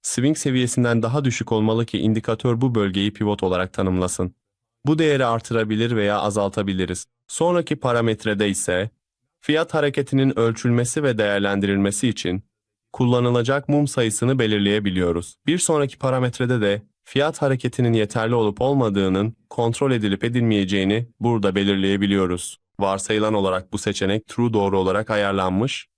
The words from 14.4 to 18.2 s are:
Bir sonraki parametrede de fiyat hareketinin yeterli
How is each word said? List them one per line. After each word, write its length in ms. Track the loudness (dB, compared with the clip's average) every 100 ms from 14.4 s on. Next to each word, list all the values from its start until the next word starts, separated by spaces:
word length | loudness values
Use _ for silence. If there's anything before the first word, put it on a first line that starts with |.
| 0 2 2 0 0 0 0 -2 -6 -6 -2
Bir 120 | 0
sonraki 400 | 0 0 0 -2
parametrede 600 | -2 0 -2 -2 -2 0
de 220 | 0 -2 -6 _
fiyat 380 | -4 0 0 0
hareketinin 500 | 0 0 -2 0 2
yeterli 420 | 2 0 0